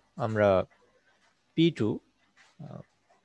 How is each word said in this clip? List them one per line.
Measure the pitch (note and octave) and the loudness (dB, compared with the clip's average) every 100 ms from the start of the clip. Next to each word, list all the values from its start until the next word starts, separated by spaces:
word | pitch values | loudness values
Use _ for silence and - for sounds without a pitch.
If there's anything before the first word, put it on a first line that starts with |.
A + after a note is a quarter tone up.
| _ - | _ -8
আমরা | A#2+ G#2+ G#2 F#2 - _ _ _ _ _ _ _ _ | -6 2 4 4 0 _ _ _ _ _ _ _ _
পি | - E3 | 0 0
টু, | - G#2+ - _ _ _ _ _ _ | 0 -4 -4 _ _ _ _ _ _
আহ, | - - - _ _ _ | -20 -20 -20 _ _ _